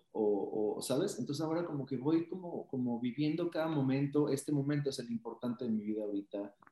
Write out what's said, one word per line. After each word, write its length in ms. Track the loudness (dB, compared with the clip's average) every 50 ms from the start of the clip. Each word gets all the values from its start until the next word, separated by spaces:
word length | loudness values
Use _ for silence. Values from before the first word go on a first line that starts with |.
| _ _ 0
o, 600 | 2 4 4 4 2 2 0 0 0 0 0 0
o, 60 | -2 -2
¿sabes? 360 | 0 2 2 2 0 -2 -4
Entonces 260 | -4 -4 -2 -2 -2
ahora 200 | 0 0 0 0
como 220 | -2 -2 -4 -4
que 100 | -4 -4
voy 320 | -2 2 2 2 2 2 0
como, 380 | -6 -8 -8 -6 -8 -8 -6 -4
como 320 | -2 0 0 0 0 0
viviendo 500 | -2 -2 0 0 0 2 2 0 0 0
cada 180 | 0 0 0 0
momento, 600 | 2 2 2 2 2 2 2 2 4 4 4 4
este 240 | 2 0 0 0 0
momento 380 | 2 2 2 2 0 0 0
es 80 | -2 -4
el 120 | -4 -4
importante 540 | -4 -4 -4 -6 -8 -4 -4 -4 -2 -2 0
de 60 | 0
mi 140 | 0 0 0
vida 200 | 0 -2 -2 -2
ahorita, 500 | -2 -2 -4 -4 -4 -4 -6 -6 -6 -10 _ -20 -18